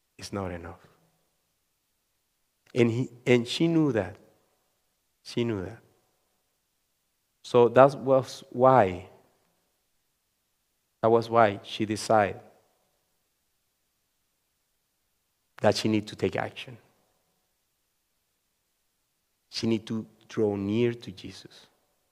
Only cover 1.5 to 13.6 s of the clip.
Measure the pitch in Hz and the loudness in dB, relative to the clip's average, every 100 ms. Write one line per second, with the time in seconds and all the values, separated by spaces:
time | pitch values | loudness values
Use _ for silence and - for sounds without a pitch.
1.5 | _ _ _ _ _ _ _ _ _ _ | _ _ _ _ _ _ _ _ _ _
2.5 | _ _ 131 120 113 - - - 123 117 | _ _ 0 2 0 -6 -6 2 2 2
3.5 | - 165 165 147 113 92 104 - _ _ | -2 0 2 0 0 -4 -10 -20 _ _
4.5 | _ _ _ _ _ _ _ - - 117 | _ _ _ _ _ _ _ -10 -4 -4
5.5 | 104 90 113 _ _ _ _ _ _ _ | -4 -8 -14 _ _ _ _ _ _ _
6.5 | _ _ _ _ _ _ _ _ _ - | _ _ _ _ _ _ _ _ _ 0
7.5 | 123 120 123 139 143 131 131 120 - - | 4 6 8 6 4 0 0 0 -10 -12
8.5 | 123 127 131 95 87 90 - _ _ _ | 2 6 6 4 -2 -12 -20 _ _ _
9.5 | _ _ _ _ _ _ _ _ _ _ | _ _ _ _ _ _ _ _ _ _
10.5 | _ _ _ _ _ 113 117 113 117 107 | _ _ _ _ _ 2 2 2 2 2
11.5 | 101 - - 107 107 - 110 98 - - | 0 -10 -8 -6 -4 0 2 2 -4 -18
12.5 | _ _ _ _ _ _ _ _ _ _ | _ _ _ _ _ _ _ _ _ _
13.5 | _ | _